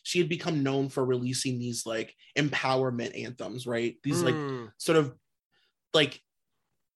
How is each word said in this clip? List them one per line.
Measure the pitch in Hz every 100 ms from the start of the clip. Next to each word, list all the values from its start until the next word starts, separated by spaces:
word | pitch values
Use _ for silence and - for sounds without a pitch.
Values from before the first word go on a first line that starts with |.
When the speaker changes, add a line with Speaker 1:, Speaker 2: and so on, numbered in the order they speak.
Speaker 1:
she | - 180
had | 165
become | 165 175 156
known | 135 139 139
for | 139
releasing | 131 127 123 127 135 123
these, | 123 117 -
like, | 113 110 - - -
empowerment | 147 - 135 131 131 120 113 -
anthems, | 113 123 104 120 123
right? | 117 117 -
These, | 139 165
like, | 175 156
Speaker 2:
Mm. | 143 131 113 -
Speaker 1:
sort | - 160
of, | 143 - _ _ _ _ _ _ _
like, | 160 143 - _ _ _ _ _ _ _